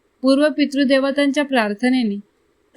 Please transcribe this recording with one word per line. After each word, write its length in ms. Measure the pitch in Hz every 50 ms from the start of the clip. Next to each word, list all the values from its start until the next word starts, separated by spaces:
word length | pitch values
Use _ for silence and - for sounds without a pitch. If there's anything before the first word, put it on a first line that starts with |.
| _ _ _ _
पूर्व 260 | - 262 269 277 294 302
पितृदेवतांच्या 960 | 269 294 285 285 269 277 285 240 277 269 269 277 269 285 285 277 262 302 285
प्रार्थनेने, 880 | 285 269 240 214 208 208 - 247 247 262 262 240 208 202 202 - _ _ _ _ _ _ _ _ _ _